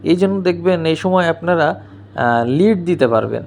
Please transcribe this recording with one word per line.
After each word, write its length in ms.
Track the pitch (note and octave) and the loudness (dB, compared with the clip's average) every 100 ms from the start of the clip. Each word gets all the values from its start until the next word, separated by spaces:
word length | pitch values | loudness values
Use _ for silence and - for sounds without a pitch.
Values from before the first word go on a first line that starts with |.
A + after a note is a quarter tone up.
এই 120 | - F3 | 0 0
জন্য 260 | F#3+ G3 | 0 0
দেখবেন 440 | F3+ F3 F3 F3 D#3+ | -2 -2 -2 0 -2
এই 100 | D#3+ | -2
সময় 320 | F#3 F#3 E3+ | 0 0 0
আপনারা, 400 | E3 E3+ E3+ D3+ | -2 -2 0 0
আহ, 760 | - - - - - A#2+ A#2 A#2+ | -2 -14 -20 -14 -4 0 2 0
লিড 400 | C#3+ G3+ G3+ E3+ | 2 2 2 -2
দিতে 220 | F3 B2+ | 0 2
পারবেন 360 | A2+ A2 A2+ | 2 0 -8